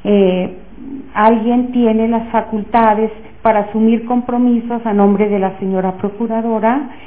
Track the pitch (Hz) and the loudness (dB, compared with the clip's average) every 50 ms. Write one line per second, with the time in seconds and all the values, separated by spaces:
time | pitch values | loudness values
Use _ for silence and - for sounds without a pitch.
0 | - 202 202 202 190 180 185 180 185 185 - - - - - - - - - - | 0 2 4 4 4 4 2 0 -2 -6 -8 -14 -18 -20 -20 -18 -14 -14 -14 -14
1 | - - - 202 214 226 233 214 214 240 240 247 247 247 247 240 240 220 220 220 | -14 -8 -2 2 4 4 4 2 2 0 0 0 0 0 0 2 2 2 2 2
2 | 226 233 233 226 226 - - 220 214 - 220 208 202 - - 233 226 214 208 214 | 0 0 0 -2 -2 -2 -2 -2 -2 -2 -4 -6 -2 0 2 4 4 4 4 2
3 | 220 214 - - - - - - - 226 214 208 202 208 - 220 220 226 226 226 | 0 -2 -4 -8 -18 -20 -8 -2 0 2 2 2 0 -2 0 2 2 2 2 2
4 | 233 240 247 247 240 247 240 247 247 247 240 226 233 233 240 226 226 220 202 202 | 0 -2 -2 -2 -2 -2 -2 0 2 2 2 0 -2 -4 -6 -6 -4 0 2 2
5 | 202 202 202 190 214 208 202 196 190 185 190 - 196 190 190 185 185 185 185 185 | 4 4 4 2 0 0 0 0 -2 -2 -4 -4 -4 -4 -2 -2 -2 -4 -4 -4
6 | 208 196 202 233 233 220 226 226 226 233 226 214 214 226 254 294 285 - - - | -6 -8 -6 -6 -6 -4 -4 -4 -2 -2 -2 0 0 0 0 -2 -4 -8 -12 -18
7 | - | -20